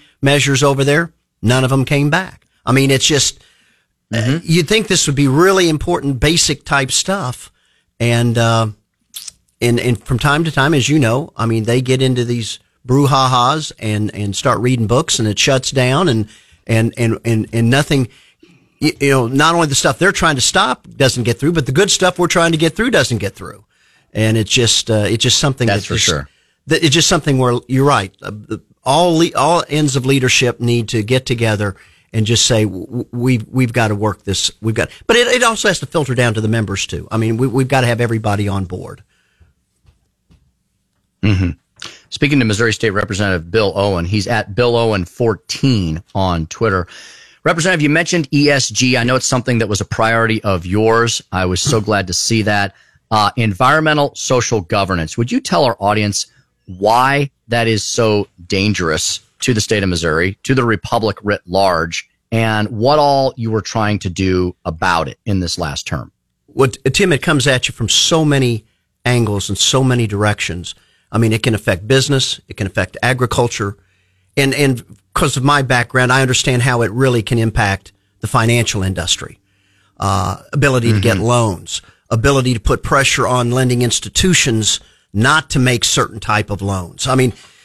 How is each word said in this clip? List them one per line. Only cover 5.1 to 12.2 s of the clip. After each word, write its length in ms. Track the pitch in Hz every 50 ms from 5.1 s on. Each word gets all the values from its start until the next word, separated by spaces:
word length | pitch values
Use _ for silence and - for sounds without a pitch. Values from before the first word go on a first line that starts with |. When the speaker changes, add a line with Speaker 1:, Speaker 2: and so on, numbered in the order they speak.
| 139
Speaker 1:
be 100 | 135 143
really 420 | 135 127 151 180 190 196 190 180 165
important, 520 | 156 143 - 175 175 160 - 139 139 117
basic 440 | 143 151 175 160 - - 147 - -
type 280 | - 143 139 139 135
stuff. 580 | - - - - 190 202 175 127 123 - - - _ _ _ _ _ _ _ _ _ -
And, 380 | 117 120 117 117 120 120 117
uh, 320 | 117 117 113 117 113 113 110 107 _ _ _ _ _ _ _ - - - - - _ _ _ _ -
and, 200 | 120 120 117 120
and 240 | - 123 120 - -
from 140 | - 131 110
time 260 | - 139 143 151 170
to 60 | 160
time, 240 | - 143 135 151 165
as 140 | 143 113 -
you 100 | 147 156
know, 340 | 131 110 117 135 160 - -
I 100 | - 113
mean, 180 | 113 113 113 107
they 160 | 117 117 131
get 220 | 127 127 131 131
into 220 | 131 131 127 127